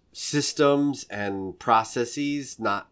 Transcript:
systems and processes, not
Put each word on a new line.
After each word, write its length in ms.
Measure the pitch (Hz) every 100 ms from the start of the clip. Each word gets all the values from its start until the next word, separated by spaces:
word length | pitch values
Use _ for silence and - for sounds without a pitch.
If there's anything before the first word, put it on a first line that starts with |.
| _
systems 920 | - - 147 139 - 143 143 143 135 -
and 500 | 104 101 98 95 90
processes, 1000 | - 113 110 - 117 - 143 143 131 -
not 300 | 110 101 -